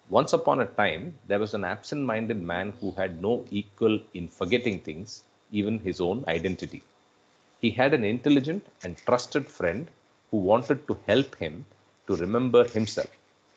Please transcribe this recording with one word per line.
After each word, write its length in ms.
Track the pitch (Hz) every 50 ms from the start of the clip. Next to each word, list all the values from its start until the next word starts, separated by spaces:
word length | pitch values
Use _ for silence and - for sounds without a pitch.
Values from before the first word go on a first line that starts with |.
| _ -
Once 220 | 90 117 151 -
upon 300 | - - - 151 143 135
a 40 | 113
time, 480 | 98 - - 104 92 78 82 110 175 - - -
there 100 | - 98
was 160 | 101 107 104 -
an 120 | 104 95
absent-minded 760 | 87 101 110 - - 151 147 139 123 110 110 113 107 117 101
man 300 | 85 85 87 90 95 104 95 -
who 120 | 101 95
had 300 | 92 - 95 95 85 80
no 240 | 92 107 120 113 - -
equal 480 | 101 101 104 - _ - 113 110 110 107 - - -
in 120 | 92 87 80
forgetting 500 | - - 98 90 120 120 - 120 98 87
things, 440 | - - 76 80 101 - - - _ _ _ _ _ -
even 260 | 104 104 98 107 113 110
his 200 | 95 95 85 -
own 240 | 90 87 98 127 139 85
identity. 520 | 82 82 82 92 90 - 90 - - - _ _ _ _ _ _ _ _ _ _ _ _ _ _ _ -
He 120 | - 113
had 220 | 95 101 127 143 156
an 120 | 135 107
intelligent 600 | 101 117 127 - 147 147 139 127 151 170 202 - - _ - -
and 120 | 90 82 -
trusted 500 | - - 120 123 - - - 147 135 -
friend 360 | - - 92 85 85 113 165 - _ _ _ _ _ _ _ -
who 60 | -
wanted 500 | 107 90 95 107 120 127 - 147 - -
to 100 | - - - -
help 280 | - 104 131 139 - -
him 300 | - - 78 76 92 - _ _ _ _ _ _ _ _
to 80 | - 98
remember 480 | 82 90 90 110 120 127 127 117 123 117 117
himself. 400 | - 110 110 104 - - - - - _ _ _ _ _ _ _ _